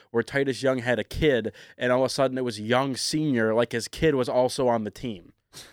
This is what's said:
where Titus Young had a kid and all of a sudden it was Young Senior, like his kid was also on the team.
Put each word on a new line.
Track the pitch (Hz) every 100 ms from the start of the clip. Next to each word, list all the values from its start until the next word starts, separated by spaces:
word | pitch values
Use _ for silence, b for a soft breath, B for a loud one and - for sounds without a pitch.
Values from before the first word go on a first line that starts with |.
| b
where | 117
Titus | 117 139 143 113
Young | 131 131
had | 117 117
a |
kid | 104 - 156 123 107 B B B
and | 123
all | 127
of |
a | 131
sudden | - 135 127
it |
was | 127 107
Young | 107 123 139 120
Senior, | - 151 156 123 110
like | 110 117
his | 120 107
kid | - 160
was | 139 120
also | 123 127 - 127
on | 117
the | 107
team. | - 127 95 85 _ _ B B